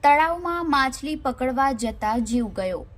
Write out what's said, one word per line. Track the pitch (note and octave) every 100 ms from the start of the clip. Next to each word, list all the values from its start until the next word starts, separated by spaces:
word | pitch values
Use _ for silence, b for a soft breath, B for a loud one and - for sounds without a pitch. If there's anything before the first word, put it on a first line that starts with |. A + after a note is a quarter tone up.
તળાવમાં | C#4+ D4 D#4+ F4 F4 F4 E4+
માછલી | C#4+ C4 C4 C#4 D4+
પકડવા | C4+ B3+ B3+ B3+ C4+
જતા | B3 A3+ A3 G#3+ A#3
જીવ | A3+ A#3+ A3 F#3
ગયો. | F#3 F3 F3